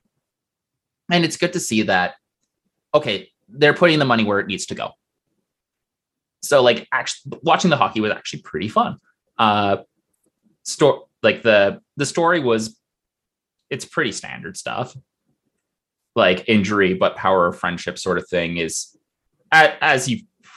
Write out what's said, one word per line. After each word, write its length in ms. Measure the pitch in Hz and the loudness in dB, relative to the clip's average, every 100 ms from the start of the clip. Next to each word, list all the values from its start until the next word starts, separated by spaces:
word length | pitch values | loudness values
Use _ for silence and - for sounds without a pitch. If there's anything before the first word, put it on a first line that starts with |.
| _ _ _ _ _ _ _ _ _ _ - | _ _ _ _ _ _ _ _ _ _ -2
And 120 | 175 | 0
it's 140 | 165 - | 0 0
good 160 | 175 | -4
to 60 | 175 | -4
see 240 | - 110 | -2 -2
that, 320 | 101 95 90 - _ _ _ _ _ _ _ 151 | 2 0 0 -6 _ _ _ _ _ _ _ -2
okay, 340 | 123 98 - _ _ | -2 -6 -8 _ _
they're 240 | 127 147 | 2 2
putting 260 | 147 175 156 | 4 2 4
the 60 | 135 | 2
money 180 | 117 | 2
where 160 | 104 101 | 2 -2
it 80 | 98 | -4
needs 180 | 92 - | -8 -8
to 60 | |
go. 180 | - 55 - _ _ _ _ _ _ _ _ _ _ _ _ _ _ | -10 -10 -14 _ _ _ _ _ _ _ _ _ _ _ _ _ _
So, 220 | - 143 | 0 2
like, 240 | 123 113 - | 4 2 -2
act-, 300 | 127 120 - 135 123 | -6 -6 -12 -14 -6
watching 260 | 156 170 180 | 0 2 2
the 80 | 139 | 2
hockey 240 | 98 110 | 0 0
was 100 | 107 | -2
actually 300 | - - - | -4 -10 -14
pretty 260 | - 76 104 | -12 -8 -4
fun. 320 | 214 220 - _ _ _ - | -2 -2 -6 _ _ _ -2
Uh, 400 | 110 104 101 98 - _ _ _ _ _ _ _ | 0 2 0 -2 -6 _ _ _ _ _ _ _
sto-, 440 | - - 143 - - _ | -14 0 2 2 -8 _
like, 220 | 110 101 | 0 2
the, 380 | 117 104 98 98 _ - | 4 4 4 0 _ -8
the 80 | 139 | -4
story 340 | - 165 175 | 0 0 0
was, 400 | 127 113 110 - _ _ _ _ _ _ _ _ _ | 0 0 -2 -12 _ _ _ _ _ _ _ _ _
it's 160 | 139 - | -12 -8
pretty 260 | - 131 | -6 -4
standard 460 | - - 62 - - | -6 -12 -14 -14 -12
stuff, 380 | - - 131 135 - _ _ _ _ _ _ _ _ _ _ 117 | -10 -8 -8 -14 -20 _ _ _ _ _ _ _ _ _ _ 2
like, 300 | 95 92 - | 2 2 2
injury, 480 | 107 98 104 95 92 | 2 2 2 2 2
but 200 | 95 - | -2 0
power 320 | 95 95 87 | 0 2 2
of 120 | 90 | -2
friendship 400 | 90 87 - 87 | -6 -6 -10 -8
sort 180 | 95 87 | -4 -4
of 100 | - | -2
thing 300 | 87 85 85 | -4 -4 -4
is, 400 | 82 - - _ _ _ _ _ _ | -6 -8 -12 _ _ _ _ _ _
a-, 320 | 160 151 - | 4 4 2
as 260 | 151 135 131 | 0 0 -2
you've 140 | 113 - _ _ | -6 -8 _ _